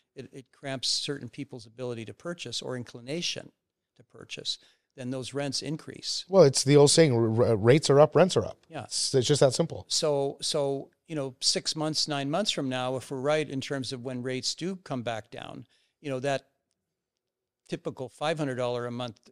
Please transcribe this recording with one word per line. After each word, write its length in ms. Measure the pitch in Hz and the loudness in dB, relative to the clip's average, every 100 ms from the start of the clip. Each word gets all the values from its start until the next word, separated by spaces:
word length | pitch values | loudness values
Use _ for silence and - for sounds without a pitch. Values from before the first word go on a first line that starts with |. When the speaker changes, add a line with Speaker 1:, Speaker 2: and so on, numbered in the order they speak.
| _ 143 | _ -20
Speaker 1:
it, 140 | 123 | -18
it 140 | 139 - | -18 -20
cramps 340 | _ 143 131 - | _ -12 -8 -4
certain 400 | - - 139 123 | -4 -4 -8 -10
people's 380 | - 135 127 110 | -14 -14 -14 -18
ability 400 | 113 123 117 107 | -12 -10 -10 -12
to 80 | |
purchase 480 | - 170 175 120 117 | -14 -12 -12 -10 -10
or 160 | 131 127 | -8 -8
inclination 760 | 117 123 120 165 170 - - _ _ _ _ _ | -10 -14 -10 -6 -6 -8 -12 _ _ _ _ _
to 60 | |
purchase, 540 | 117 117 - - - - _ _ _ - | _ -20 -18 -12 -10 -10 _ _ _ -14
then 140 | 127 | -10
those 240 | 131 117 | -8 -8
rents 280 | 135 143 131 | -6 -6 -6
increase. 640 | - 156 - - - - - | -6 -8 -10 -14 -8 -8 2
Speaker 2:
Well, 140 | 190 | 8
it's 200 | 143 - | 8 8
the 140 | 131 143 | 6 8
old 140 | 143 | 8
saying, 220 | - 160 | 8 6
r-, 320 | 117 113 110 120 | 6 2 4 4
r-, 100 | 110 | 4
rates 320 | 113 151 - | 6 6 6
are 100 | 139 | 6
up, 160 | 151 143 | 8 6
rents 220 | 185 135 | 4 4
are 80 | 90 | -2
up. 200 | - _ | -6 _
Speaker 1:
Yeah. 140 | 151 | -14
Speaker 2:
It's, 300 | 107 - - | -8 -4 0
it's 140 | 135 117 | 2 2
just 140 | 143 | 4
that 120 | 135 | 4
simple. 320 | 127 165 95 - | 4 -4 -6 -6
Speaker 1:
So, 480 | - 156 143 139 - | -2 0 0 -2 -4
so, 500 | - 156 139 139 - _ - | -4 -2 -2 -4 -8 _ -10
you 80 | 156 | -8
know, 200 | 135 123 | -8 -4
six 340 | - - - 156 | -2 -2 -2 -4
months, 320 | 156 151 - | -4 -4 -4
nine 220 | 143 139 | -4 -4
months 220 | 165 214 | -2 -2
from 180 | - 135 | -2 -2
now, 260 | 127 127 131 | -4 -4 -6
if 160 | - | -8
we're 60 | 135 | -6
right 320 | 135 156 147 | -2 -2 -2
in 100 | 139 | -6
terms 320 | - 139 120 | -6 -6 -8
of 100 | 131 123 | -8 -8
when 160 | 123 | -8
rates 340 | 127 127 - - | -6 -6 -6 -6
do 220 | 170 185 | -8 -8
come 260 | - 131 | -8 -8
back 260 | 117 113 - | -6 -8 -10
down, 360 | 131 - - 117 _ _ _ | -14 -14 -14 -18 _ _ _
you 100 | 151 | -10
know, 120 | 131 | -6
that 260 | 139 135 _ _ _ _ _ _ _ _ _ _ _ _ - | -4 -4 _ _ _ _ _ _ _ _ _ _ _ _ -14
typical 420 | - - 113 127 | -10 -10 -10 -12
five 280 | - 147 160 | -8 -6 -4
hundred 180 | 143 123 | -4 -4
dollar 300 | 123 123 120 | -4 -4 -6
a 60 | |
month 260 | 120 123 - _ | -8 -10 -12 _